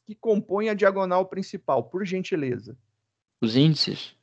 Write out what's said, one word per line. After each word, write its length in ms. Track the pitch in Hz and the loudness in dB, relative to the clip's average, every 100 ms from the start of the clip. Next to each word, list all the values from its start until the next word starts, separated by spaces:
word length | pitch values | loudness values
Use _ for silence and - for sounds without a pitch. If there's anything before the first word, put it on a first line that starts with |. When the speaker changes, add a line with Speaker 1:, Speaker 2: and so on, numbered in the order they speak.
| - | -20
Speaker 1:
que 80 | |
compõem 560 | 214 233 202 - 196 220 | -6 -2 0 0 -2 -2
a 60 | 208 | 2
diagonal 500 | 196 196 185 180 190 | 2 2 0 0 -2
principal, 580 | 185 190 190 - 135 | -4 -8 -8 -2 -2
por 220 | 135 180 196 | -2 -6 -4
gentileza. 720 | 185 185 180 135 104 107 - _ _ _ _ _ _ | -4 -4 -2 -2 -4 -8 -20 _ _ _ _ _ _
Speaker 2:
Os 140 | 117 117 | 0 4
índices? 600 | 151 151 - - - - | 4 4 -2 -6 -12 -20